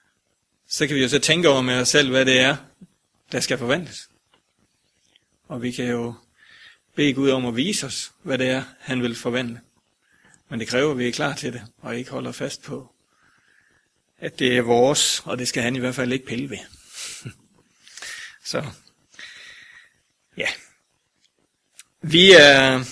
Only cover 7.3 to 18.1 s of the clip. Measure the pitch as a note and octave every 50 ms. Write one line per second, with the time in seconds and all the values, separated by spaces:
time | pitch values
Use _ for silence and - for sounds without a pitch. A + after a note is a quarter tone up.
7.3 | C3 C3 B2+ B2 A2+ A#2+ C#3+ G3 G#3+ - C#3+ C3 - - - - _ _ - -
8.3 | C3+ B2 C3 B2+ C3 C3 B2+ - - _ - - C3 B2+ A#2+ A#2+ A2+ - - B2
9.3 | A#2+ B2+ B2+ A#2 A2+ A#2+ _ _ _ _ _ _ _ _ _ _ _ _ _ _
10.3 | _ _ _ - C#3+ A2+ A2+ - - B2 C#3+ D#3 C#3+ B2 B2 B2 A#2 - D3 C#3+
11.3 | B2+ - D3 C#3 A#2 B2 G#2 A2+ _ _ - A#2+ A#2 A#2+ C3 - C#3 C3 B2+ B2
12.3 | A#2+ - C3 C#3 - - - - C#3 C#3 C3 _ _ _ _ _ _ _ _ _
13.3 | _ _ _ _ _ _ _ _ _ _ _ _ _ _ _ _ _ - - -
14.3 | - - C#3 B2 B2 B2 A#2 A#2 A#2+ A#2 B2 C3+ D3 - - - - - - -
15.3 | - B2+ B2+ - - C#3 A#2 A#2+ C3 C3 B2 B2+ B2 C#3 B2+ B2 B2+ C3+ - -
16.3 | A#2 A#2+ C#3 C#3 G2+ F#2+ - - - - - - - - - - - - - -
17.3 | - _ _ _ _ _ _ _ _ _ _ - - - - -